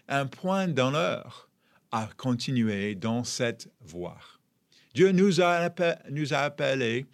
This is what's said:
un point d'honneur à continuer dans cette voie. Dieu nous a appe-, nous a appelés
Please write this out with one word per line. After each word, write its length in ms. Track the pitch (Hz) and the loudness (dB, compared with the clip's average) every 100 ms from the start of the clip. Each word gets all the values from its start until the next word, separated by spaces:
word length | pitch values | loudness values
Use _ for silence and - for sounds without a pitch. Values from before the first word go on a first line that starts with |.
| - | -4
un 180 | 139 135 | -4 -4
point 420 | - 185 190 185 | -6 -2 0 0
d'honneur 800 | 131 127 147 180 135 - - - _ _ _ - | 2 2 2 -2 -4 -10 -20 -20 _ _ _ -6
à 180 | 117 110 - | -6 -6 -6
continuer 800 | 131 120 - 127 110 101 104 98 | -2 -2 -2 0 0 0 -4 -4
dans 280 | 113 117 | -4 -2
cette 460 | 120 - 120 98 - _ | -4 -2 -4 -4 -12 _
voie. 380 | - 87 87 80 - - _ _ _ _ _ | -14 -10 -10 -12 -20 -20 _ _ _ _ _
Dieu 180 | 117 190 | 4 4
nous 300 | 180 202 170 | 6 4 6
a 280 | 175 175 175 | 4 4 0
appe-, 400 | 170 170 - - | 0 -2 -2 -6
nous 240 | 139 147 | -6 -2
a 60 | 147 | 0
appelés 640 | 143 143 139 135 117 120 139 | -2 -2 -2 0 0 -2 -6